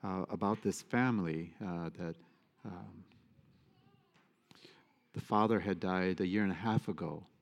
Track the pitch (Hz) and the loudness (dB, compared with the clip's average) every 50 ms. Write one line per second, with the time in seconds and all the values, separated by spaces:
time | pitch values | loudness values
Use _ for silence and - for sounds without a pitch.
0 | - 101 92 92 92 - - 87 104 101 110 107 - 104 92 - - - - 120 | -6 -4 -4 -4 -4 -4 -4 -2 0 0 0 0 0 -2 -2 -2 -6 -2 0 2
1 | 127 127 117 104 92 82 78 80 85 82 - - 107 95 87 85 85 82 82 - | 2 4 2 2 0 0 -2 -4 -6 -8 -10 -10 -8 -6 -6 -4 -6 -6 -6 -6
2 | 90 82 82 - - - _ _ _ _ _ _ _ 107 98 90 101 104 95 92 | -8 -8 -8 -10 -14 -20 _ _ _ _ _ _ _ -12 -12 -12 -14 -14 -16 -18
3 | 92 - - - - _ _ - - _ - _ _ _ _ 381 _ 392 392 392 | -20 -20 -20 -20 -20 _ _ -20 -20 _ -20 _ _ _ _ _ _ -20 _ _
4 | _ _ _ _ _ _ _ _ _ _ - - - - - - _ _ _ _ | _ _ _ _ _ _ _ _ _ _ -20 -20 -20 -20 -20 -20 _ _ _ _
5 | _ _ _ - - - 110 104 107 110 113 101 82 101 95 85 - 92 92 92 | _ _ _ -8 -4 2 4 4 6 6 4 4 4 0 -2 0 0 0 2 4
6 | 92 92 92 82 101 90 92 107 104 98 92 85 98 110 107 - - - 95 - | 4 2 2 2 0 2 2 2 2 2 0 0 0 2 2 2 2 0 -4 -4
7 | 90 80 76 80 - - _ _ | -4 -6 -6 -8 -10 -16 _ _